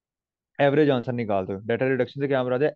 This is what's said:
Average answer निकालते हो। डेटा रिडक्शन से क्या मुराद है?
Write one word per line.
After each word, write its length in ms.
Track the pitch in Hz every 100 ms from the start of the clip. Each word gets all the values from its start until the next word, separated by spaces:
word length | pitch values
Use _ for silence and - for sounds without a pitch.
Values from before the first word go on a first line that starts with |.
| _ _ _ _ _ -
Average 300 | 143 143 147
answer 220 | 127 117
निकालते 400 | 120 107 98 95
हो। 60 | 98
डेटा 280 | 110 117 131
रिडक्शन 320 | 127 123 139
से 80 | 139
क्या 140 | 135
मुराद 200 | 123 127
है? 120 | 151